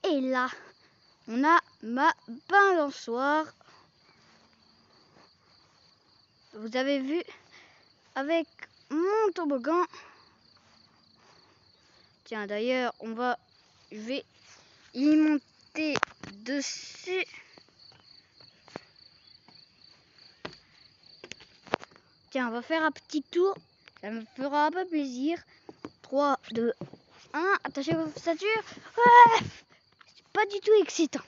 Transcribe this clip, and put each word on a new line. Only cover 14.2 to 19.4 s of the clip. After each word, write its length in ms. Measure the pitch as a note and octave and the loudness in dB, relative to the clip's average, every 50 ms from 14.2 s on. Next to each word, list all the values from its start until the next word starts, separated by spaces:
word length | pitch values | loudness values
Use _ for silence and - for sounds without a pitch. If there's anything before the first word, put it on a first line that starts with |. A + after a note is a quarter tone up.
| - _ _ _ _ - - - - - - _ - - _ | -8 _ _ _ _ -20 -20 -20 -20 -20 -20 _ -20 -14 _
y 120 | A#3+ C4+ D4 D4+ | 0 2 4 6
monter 800 | D#4 D#4 D#4 D4+ C#4+ _ _ _ _ _ _ _ - D#4 D4+ C#4 - - - - _ - - G3 G3+ A3 | 6 6 4 2 0 _ _ _ _ _ _ _ -4 -4 -2 -2 -2 -4 -6 -8 _ -20 -20 -20 -16 -8
dessus. 840 | A#3+ C#4 C#4+ C4 - - - - - - - - F#4 F#4 F#4 - - - - - - - - - _ _ _ - - - - - - - - _ _ _ _ - - _ _ _ - - - - _ _ _ _ _ _ _ _ - - _ | -6 -6 -4 -4 -6 -10 -12 -14 -18 -20 -16 -10 -6 -4 -4 -4 -6 -8 -20 -20 -20 -20 -20 -20 _ _ _ -20 -20 -20 -20 -20 -20 -20 -20 _ _ _ _ -20 -20 _ _ _ -18 -18 -18 -18 _ _ _ _ _ _ _ _ -20 -20 _